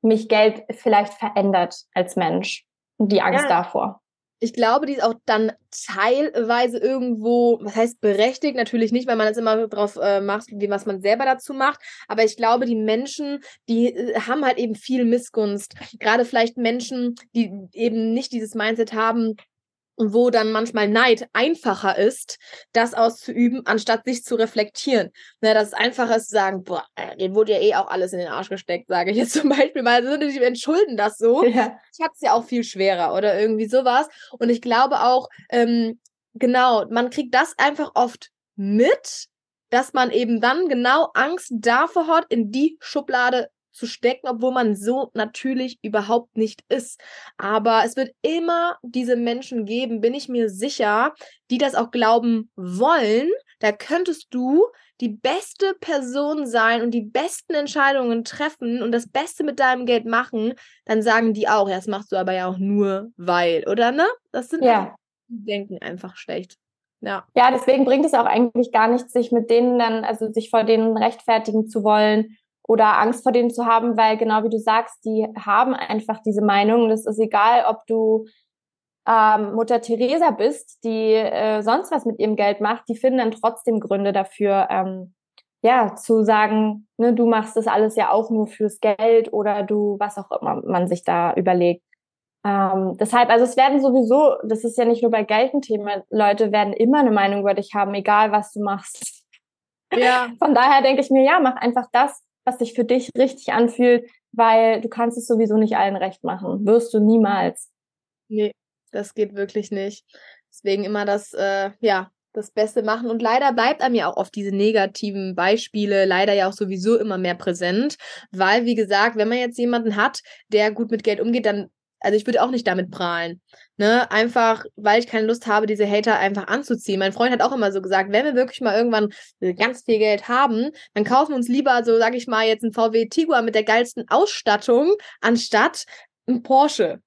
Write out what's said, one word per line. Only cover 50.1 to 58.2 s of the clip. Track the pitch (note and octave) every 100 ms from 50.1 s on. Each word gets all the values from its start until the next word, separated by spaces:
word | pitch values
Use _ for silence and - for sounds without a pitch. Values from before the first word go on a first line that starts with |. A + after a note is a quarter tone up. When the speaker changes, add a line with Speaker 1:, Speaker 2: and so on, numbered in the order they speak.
Speaker 2:
ich | C4+ C#4
mir | B3 A3+
sicher, | F#3 A#3+ - G#3 G#3+ C4 D#4+ - _ _
die | B3
das | C#4 C4
auch | A#3
glauben | B3 A3 A#3 A#3 A3+ A3 -
wollen. | F3+ F3+ C4 E4 A3 G#3+ D4+ A4+ _ _
Da | G#3+
könntest | G#3 - D#4+ F4+ D#4 -
du | B3 B3 D4 A#4 - _ _
die | B3
beste | G#3 B3+ E4 - - G4 F#4+
Person | - D4+ B3+ C4 D4 D4+ C#4
sein | A#3 A3 A#3
und | A#3
die | A#3
besten | G#3+ B3+ E4 - -
Entscheidungen | D#4 C#4+ D4+ C#4 C#4 B3 A#3